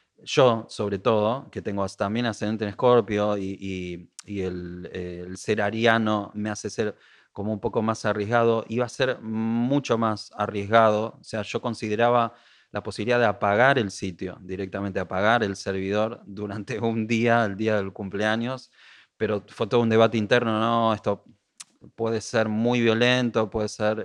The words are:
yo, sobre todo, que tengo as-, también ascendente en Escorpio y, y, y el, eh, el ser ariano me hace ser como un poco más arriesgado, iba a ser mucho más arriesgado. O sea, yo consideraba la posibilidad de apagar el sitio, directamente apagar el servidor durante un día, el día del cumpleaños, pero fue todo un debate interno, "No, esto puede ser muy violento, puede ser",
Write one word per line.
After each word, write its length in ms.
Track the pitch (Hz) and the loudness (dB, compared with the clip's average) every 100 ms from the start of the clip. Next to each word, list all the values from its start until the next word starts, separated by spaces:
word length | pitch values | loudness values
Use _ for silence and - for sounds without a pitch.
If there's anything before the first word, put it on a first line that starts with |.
| _ _ | _ _
yo, 420 | - - 131 113 110 | -2 6 6 6 -2
sobre 300 | - 104 98 | -6 -4 -2
todo, 500 | 117 110 104 131 143 | 2 2 2 -2 -6
que 100 | 104 | -10
tengo 220 | 92 101 | -6 -4
as-, 120 | 98 - | -4 -4
también 300 | 101 113 120 | -2 -2 -2
ascendente 380 | 104 107 107 | -2 -4 -2
en 60 | 107 | -4
Escorpio 680 | 101 127 123 104 104 104 104 | 0 4 6 4 0 0 0
y, 180 | 98 98 | -4 -6
y, 500 | 98 92 90 87 87 - - | -6 -6 -6 -8 -12 -20 -10
y 160 | 101 | -6
el, 480 | 92 90 87 90 90 | -4 -6 -8 -12 -10
eh, 320 | 92 90 87 90 | -8 -8 -8 -10
el 100 | 92 | -8
ser 240 | - 107 | -2 0
ariano 720 | 101 113 113 113 110 107 101 | 0 2 4 4 4 0 -2
me 160 | 104 107 | -6 -6
hace 220 | 104 104 | -6 -6
ser 240 | - 107 - _ _ _ | -4 -4 -6 _ _ _
como 220 | - 104 | -8 -4
un 60 | 107 | -4
poco 240 | 113 113 | -2 -2
más 200 | 110 110 | -2 -2
arriesgado, 600 | 107 104 101 120 117 113 - | -2 -2 0 2 4 2 -2
iba 160 | 113 | -4
a 60 | 120 | -4
ser 300 | - 127 120 | -2 -2 -2
mucho 760 | 110 110 113 117 123 143 - 117 | -6 -4 -2 0 2 0 0 0
más 340 | 113 107 - - | 0 -2 -8 -6
arriesgado. 840 | 104 104 101 113 110 107 113 - | -4 -2 4 6 6 4 -2 -8
O 40 | |
sea, 200 | - 113 | -10 -8
yo 180 | 101 117 | -6 -6
consideraba 720 | 120 110 110 104 120 120 113 - _ _ _ | -6 -6 -2 2 4 4 0 -4 _ _ _
la 100 | 104 | -10
posibilidad 380 | 107 - 107 120 | -8 -6 0 2
de 80 | 113 | 2
apagar 500 | 98 104 104 131 135 | 2 2 4 4 4
el 140 | 104 | 0
sitio, 480 | - 98 85 90 - | -4 -8 -6 -10 -10
directamente 580 | 90 92 95 98 101 95 | -10 -8 -6 -6 -4 -4
apagar 440 | 90 92 104 117 | -4 0 2 2
el 120 | 104 95 | 2 -2
servidor 640 | - 95 95 104 110 117 - | -4 -4 -2 0 -2 -4 -14
durante 540 | 98 104 104 98 113 | -10 -8 -8 -8 -4
un 260 | 113 113 110 | -2 -2 0
día, 400 | 113 117 117 107 | 2 4 2 2
el 100 | 98 | -2
día 200 | 110 107 | 0 0
del 160 | 95 | -2
cumpleaños, 800 | 95 101 98 107 113 117 131 - _ - - _ _ | -6 -8 -2 -2 0 -4 -8 -12 _ -20 -20 _ _
pero 280 | 107 104 - | -2 -2 -6
fue 200 | - 110 | -6 0
todo 140 | 120 | 2
un 80 | 117 | 4
debate 280 | 110 113 113 | 6 4 4
interno, 420 | 104 123 117 107 | 2 2 2 0
"No, 340 | 113 117 113 | 0 2 2
esto 320 | 107 - 101 - 107 _ - - _ - - | 0 -2 -4 -8 _ _ -20 -20 _ -20 -6
puede 260 | 113 113 | -4 -4
ser 280 | - 117 110 | -2 0 0
muy 320 | 107 117 123 | 0 2 2
violento, 680 | 113 110 120 127 123 113 107 | 4 4 4 2 2 0 -2
puede 180 | 113 107 | -2 -4
ser", 340 | - 107 107 | -2 -2 -2